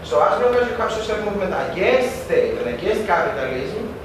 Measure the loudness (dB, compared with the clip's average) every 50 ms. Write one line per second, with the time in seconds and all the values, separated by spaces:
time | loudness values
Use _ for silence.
0 | -6 0 2 4 4 4 4 4 4 4 4 4 2 2 0 -2 -2 -2 -2 -4
1 | -4 -4 -4 -2 -2 -2 -2 -2 -2 -2 -2 -2 -2 -4 -2 0 2 4 4 4
2 | 2 0 -2 -6 -4 0 2 2 2 2 0 -2 -4 -4 -4 -4 -2 -2 0 0
3 | 0 0 2 2 2 0 -2 -2 -4 -4 -4 -4 -4 -4 -6 -6 -6 -8 -8 -10
4 | -12